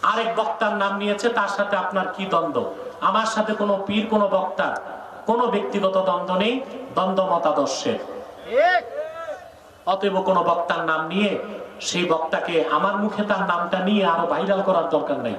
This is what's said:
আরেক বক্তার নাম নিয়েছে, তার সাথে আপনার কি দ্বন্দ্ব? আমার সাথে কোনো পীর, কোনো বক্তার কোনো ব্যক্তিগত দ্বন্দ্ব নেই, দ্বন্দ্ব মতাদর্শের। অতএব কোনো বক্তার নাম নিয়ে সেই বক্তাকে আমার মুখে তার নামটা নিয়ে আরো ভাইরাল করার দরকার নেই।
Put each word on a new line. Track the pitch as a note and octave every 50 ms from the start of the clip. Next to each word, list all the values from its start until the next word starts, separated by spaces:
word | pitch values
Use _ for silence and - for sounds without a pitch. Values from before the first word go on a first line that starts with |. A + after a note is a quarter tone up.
| - -
আরেক | - A3+ A3+ A3+ A3 A3
বক্তার | G#3+ A3+ A3+ - A3 G#3 G3+ G#3
নাম | G3 G3 G3 G3+
নিয়েছে, | G#3 G3+ G3+ G3+ - A#3+ A#3
তার | A3 G3+ G3 -
সাথে | - G3+ G3 G#3 F#3 F3+
আপনার | F3+ F#3+ F#3+ F#3 - -
কি | - G3 - E3
দ্বন্দ্ব? | - - - C#3 B2 A2 - - - - - - - D3+
আমার | F3+ G3 G#3+ A3 A3 -
সাথে | G#3+ G#3+ G#3+ G#3+ -
কোনো | G#3 G3+ G3+ G3 G3
পীর, | - G#3 A3 G#3 - A3
কোনো | G#3+ G#3 F#3+ F#3+
বক্তার | F#3+ F#3+ - - - - C#3 - - - - - - - - - - - -
কোনো | A3+ A#3 A#3+ A#3 A3+
ব্যক্তিগত | G3+ - - - G3+ G3 F#3+ F#3+ F#3+ F#3+
দ্বন্দ্ব | F#3 F3+ F#3 F3+ F#3 F#3 F#3 G3+
নেই, | A3+ B3+ C4+ - - - - - - -
দ্বন্দ্ব | E3+ F#3 F#3+ F#3+ F#3+ F#3 E3
মতাদর্শের। | F3 E3 E3+ D#3 D3 C#3+ C#3 C3 - - - B2 G#2+ - - - - - - - - - - - G#3+ C4 D#4+ F4+ - - - - C5+ C#5+ D#5 D#5+ D#5+ E5 E5 D#5+ D5 - - - - - - - - - - E3+ F#3+
অতএব | F#3+ G#3 G3+ F#3+ F#3+ F#3 -
কোনো | F#3 F3+ E3+ F3+
বক্তার | E3+ F3 - - F3 E3+ E3+ D#3+
নাম | D#3+ D#3 D#3+ E3
নিয়ে | F3+ G3 G#3 G3+ - - - - - - - - - - -
সেই | - - F3+ F3 D#3+
বক্তাকে | D#3+ D#3+ E3 E3 - E3+ E3+ E3+ E3+ D#3+ D3+ D#3+ D#3
আমার | D3+ F3+ G3 G3+ G3+ G#3
মুখে | G#3+ - G#3 G3+ G3
তার | G3+ F#3+ F#3+ F3+
নামটা | F3 E3+ E3+ F3 G3 F#3 F#3
নিয়ে | F#3+ G#3+ G#3 F#3+ F3 E3
আরো | E3+ E3+ -
ভাইরাল | C#3+ D3+ F3+ G3 G3+ F#3 D3+
করার | C3 C#3+ E3+ - - D#3
দরকার | D3 - - C#3+ C3 A#2+
নেই। | A#2 G2